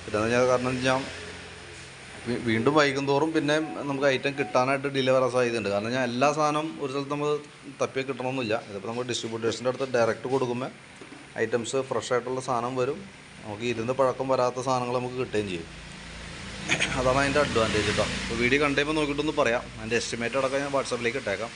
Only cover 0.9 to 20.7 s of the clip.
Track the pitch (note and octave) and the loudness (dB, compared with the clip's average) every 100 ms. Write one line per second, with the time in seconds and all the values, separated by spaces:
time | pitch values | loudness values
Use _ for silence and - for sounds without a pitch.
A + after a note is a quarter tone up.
0.9 | C3 C3+ - - - - - - - - | 2 0 -10 -12 -12 -14 -14 -16 -16 -16
1.9 | - - - A#2+ A#2+ A#2+ A2 A#2 D3+ C#3+ | -16 -16 -12 -4 -2 0 2 4 6 4
2.9 | C3+ C#3 C#3 D#3+ D#3+ C#3+ D3+ D#3 - C#3 | 4 2 2 4 2 2 2 0 -6 -4
3.9 | C3+ C#3 B2+ C#3 C#3 C#3 C3 B2+ C#3 C#3 | 2 4 4 0 -2 0 2 4 2 0
4.9 | C3+ C3 C3 B2+ B2+ B2 A#2 G2 G2+ A2+ | 0 4 4 4 4 2 2 0 0 0
5.9 | B2+ B2 A#2+ C#3+ D3 D3+ D3+ D#3+ - C#3+ | 0 0 2 2 4 2 2 -2 -4 -4
6.9 | C3+ C3+ D3 D3 D3 D3 - - C3+ B2 | -4 -4 -2 0 -2 -4 -18 -18 -4 -4
7.9 | C3+ C3 A#2+ B2+ C3 A#2 A2+ A#2+ G2+ A2 | -2 -4 -4 -4 -2 0 -2 -2 -8 -6
8.9 | A#2 B2+ A#2 A#2 A2+ A2+ - B2 B2 C3+ | -6 -4 -4 -4 -2 -2 0 -2 -2 0
9.9 | B2 A2+ G#2+ B2+ C3 B2+ A#2+ C3+ - - | 2 2 2 0 0 2 -2 -6 -10 -20
10.9 | - - - - - A2+ A#2+ A2 C3+ C3 | -20 -18 -18 -12 -4 0 0 0 -2 0
11.9 | A#2 - B2 A#2+ C3 B2+ B2 A#2+ C3 B2 | -4 0 0 0 -6 -2 -2 0 0 -2
12.9 | D#3+ G3 - - - A2 G#2 A#2+ A#2 A2+ | -2 -10 -18 -20 -16 -10 -6 -2 -2 -2
13.9 | C3 C3 A2+ C3 C3 B2 A#2+ B2+ B2+ B2 | 2 2 2 0 2 2 0 0 0 0
14.9 | B2 B2 B2+ A#2 G#2+ G2+ F2 D#2+ - - | -2 -2 -4 -2 -2 -2 -4 -8 -14 -16
15.9 | - - - - - - - - - - | -14 -14 -14 -12 -12 -12 -10 -4 -2 0
16.9 | C#3 B2+ C3 C#3 C#3+ C#3 A#2 A2 G#2 G2+ | 2 4 4 4 4 4 4 2 2 2
17.9 | G2+ G2+ - - A#2 A#2+ C#3 D3 C#3 D3 | 2 0 -2 -4 0 2 4 4 2 2
18.9 | D#3 D3+ C#3+ D3+ D3 B2 A2+ - A#2 A2 | 0 0 0 -2 2 2 2 -2 -10 -2
19.9 | A#2 - A#2+ A#2 B2+ C3 C#3 C#3+ | 0 0 -4 -2 0 0 0 0